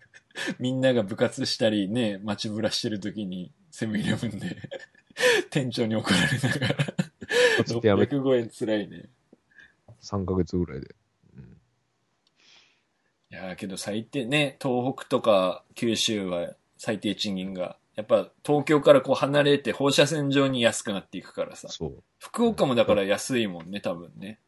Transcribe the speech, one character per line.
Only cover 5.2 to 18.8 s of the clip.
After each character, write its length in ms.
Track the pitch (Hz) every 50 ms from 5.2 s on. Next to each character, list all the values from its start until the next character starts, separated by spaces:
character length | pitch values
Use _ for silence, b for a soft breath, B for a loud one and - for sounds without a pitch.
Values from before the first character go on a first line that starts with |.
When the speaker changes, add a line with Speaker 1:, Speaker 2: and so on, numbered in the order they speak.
| 480 508 466 415 - -
Speaker 1:
店 220 | - 156 131 123
長 160 | 117 127 120
に 100 | 107 110
怒 140 | 110 110 -
ら 60 | 101 90 90
れ 120 | - - 117
な 300 | - 123 - 147 131 -
が 60 | -
ら。 880 | - 147 - - - - - _ _ - - - 480 494 480 440 - -
Speaker 2:
ち 100 | - 113
ょ 40 | 117
っ 20 |
と 60 | 117
や 100 | 110 101
め- 60 | 101 -
Speaker 1:
六 120 | 120 143
百 60 | 139 131
五 140 | 135 131
円 140 | 123 117 107
辛 300 | - - 127 107 110 107 101
い 60 | 85
ね。 200 | 87 85 - - _ _ _ _ - _ _ b b b b b b b _ - - _
Speaker 2:
三 260 | - - - 98 95
ヶ 100 | 90 92
月 220 | 92 87 - - 90
ぐ 80 | 87
ら 100 | 80 71
い 60 | 69 65
で。 120 | - - _ _ _ _ _ _ _ _
う 60 | -
ん。 160 | - - 76 _ _ _ _ _ _ _ _ _ _ _ _ _ _ _ _ b b b b b b b b b b b _ _ _ _ _ _ _ _
Speaker 1:
い 40 | -
や 180 | 85 92 92 90
ー、 40 |
け 100 | - -
ど 120 | 95 95 87
最 260 | - 104 101 110 113
低 220 | - - 143 120
ね、 320 | 113 143 151 147 139 - - -
東 320 | 139 123 123 123 131 135
北 120 | - -
と 160 | - - 120 -
か 420 | 113 104 95 92 92 87 - - _ _
九 220 | - - 117 110
州 300 | 101 - - 110 104 98
は 280 | 92 87 85 85 78 78 _ _ _ _
最 240 | _ - - 110 92
低 140 | - 110 98
賃 200 | - - 107 98
金 200 | 92 92 95 95
が、 240 | 92 90 - - - _ _ _
や 100 | - 104
っ 20 |
ぱ 240 | - 117 104 92 - _ _ _
東 180 | - 147 147 139
京 160 | - 156 147